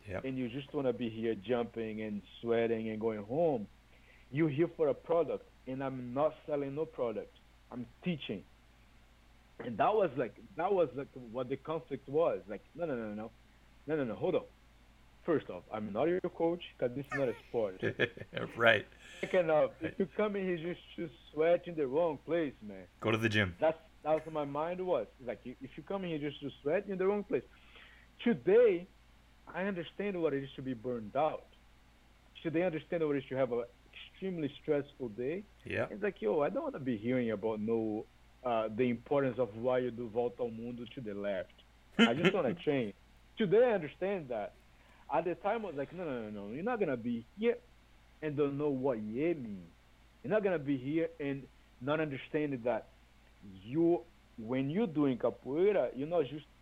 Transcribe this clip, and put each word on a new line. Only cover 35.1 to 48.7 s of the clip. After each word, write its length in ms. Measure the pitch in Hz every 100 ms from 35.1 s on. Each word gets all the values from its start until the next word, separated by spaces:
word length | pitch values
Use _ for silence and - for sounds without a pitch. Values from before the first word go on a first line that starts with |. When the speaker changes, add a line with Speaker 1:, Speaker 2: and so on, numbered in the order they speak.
Speaker 2:
day. 340 | 104 123 175 214 -
Speaker 1:
Yeah. 220 | - 95 123
Speaker 2:
It's 120 | 202
like, 180 | 202 -
"Yo, 200 | 214 170
I 80 | 147
don't 140 | 208
wanna 160 | 320 233
be 160 | 131 113
hearing 340 | 117 127 117
about 300 | 107 110 107
no, 440 | 107 113 110 107 - - - -
uh, 240 | 127 113 110 107
the 120 | 127
importance 480 | 117 - 143 135 117
of 180 | 120 110
why 220 | 123 127
you 120 | 127
do 180 | 117 120
Volta 340 | 110 120 120
ao 60 | 120
Mundo 340 | 113 117 120 120
to 60 | -
the 140 | 110
left. 400 | 101 101 95 - - - - - -
I 140 | 233
just 200 | 233 185
wanna 200 | 202 147
Speaker 1:
<laughs> 120 | 180 -
Speaker 2:
train." 260 | 139 107 - - - - -
Today, 260 | 214 208 247
I 20 |
understand 560 | 208 147 - 185 202 139
that. 240 | 113 98 - - - - - -
At 120 | 147
the 100 | 170 165
time, 280 | 202 226
I 40 | 202
was 80 | 139
like, 160 | 135
"No, 120 | 165
no, 180 | 170 127 107
no, 20 | 107 101
no. 60 |
You're 100 | 127
not 140 | 208 240
gonna 160 | 180 127
be 280 | 117 117 - -
here 180 | 233 - - - - - - -
and 140 | 156 143
don't 200 | 143 139
know 140 | 151